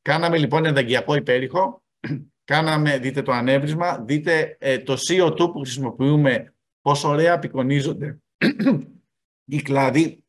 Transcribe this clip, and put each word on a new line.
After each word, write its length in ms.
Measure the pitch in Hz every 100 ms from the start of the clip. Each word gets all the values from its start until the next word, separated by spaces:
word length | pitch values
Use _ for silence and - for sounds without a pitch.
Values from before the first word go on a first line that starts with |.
Κάναμε, 360 | - 156 170 165
λοιπόν, 280 | 139 160 160
ενταγγειακό 500 | 139 117 123 - 147
υπέρηχο. 680 | - 123 127 175 190 - _ _
<clears throat> 440 | 123 139 - _ -
Κάναμε, 460 | 147 160 151 151 139
δείτε 240 | 127 139
το 100 | 135
ανέβρισμα, 680 | 123 123 139 147 156 175 156
δείτε, 580 | 113 151 156 160 - -
ε, 180 | 139 127
το 180 | - 127 -
C 160 | 185
O 80 | 170
two 200 | - 170
που 80 | 165
χρησιμοποιούμε, 920 | 131 123 131 - 135 151 143 120 - _ _ _
πόσο 280 | 143 143 156
ωραία 240 | 147 170
απεικονίζονται 880 | 170 123 131 127 143 139 175 147 - _ _
<clears throat> 1120 | - 285 240 180 - - _ _ _ _ -
οι 80 | 143
κλάδοι. 600 | 139 135 131 135 165 -